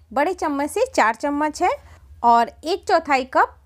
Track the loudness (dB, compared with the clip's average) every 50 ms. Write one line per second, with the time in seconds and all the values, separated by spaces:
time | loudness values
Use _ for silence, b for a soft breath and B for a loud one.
0 | _ _ -4 -2 -2 -2 -2 -4 -4 -4 -2 -4 -4 -4 -2 -2 -2 0 0 0
1 | 0 0 0 -2 -4 -4 -2 -2 -4 -4 -4 -2 -2 -2 -2 b b b b b
2 | b b -12 -2 2 4 4 4 2 0 -4 -10 -6 -6 -6 -6 -2 0 0 0
3 | 2 0 0 0 -2 0 0 0 0 0 -2 _ _